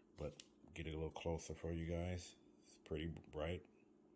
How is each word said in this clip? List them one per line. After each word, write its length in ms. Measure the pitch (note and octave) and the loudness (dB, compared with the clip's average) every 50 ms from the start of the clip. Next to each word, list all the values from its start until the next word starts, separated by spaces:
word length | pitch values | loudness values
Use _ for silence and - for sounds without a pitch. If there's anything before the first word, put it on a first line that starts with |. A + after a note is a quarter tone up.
| - - - - | -20 -14 -6 -4
But 160 | D2+ C#2+ - - - - - - - - E2 | -2 -2 -2 -6 -14 -16 -16 -20 -18 -12 -6
get 120 | E2+ D#2 | -4 -2
it 60 | D#2+ | 0
a 40 | D#2 | 0
little 120 | D#2 D#2+ D#2 | 2 2 0
closer 460 | - - - E2+ E2 D#2+ - - D#2 | 0 0 2 2 2 2 0 -2 -6
for 180 | - - E2+ | -2 0 2
you 140 | E2+ E2 E2 | 2 2 2
guys. 500 | E2 F2 E2+ F2 F2+ F2+ F2 - - - - - - - - - | 2 2 2 4 2 2 0 -2 -6 -14 -16 -20 -20 -20 -20 -20
It's 100 | - - - - | -20 -20 -14 -4
pretty 260 | - D#2+ D#2 D#2 E2 D#2+ - - - | -2 0 2 2 0 -2 -4 -8 -6
bright. 320 | - D2+ D2+ E2 F2+ - - - - - - - - - - - - | -2 0 2 2 2 0 -4 -10 -20 -20 -20 -20 -20 -20 -20 -20 -20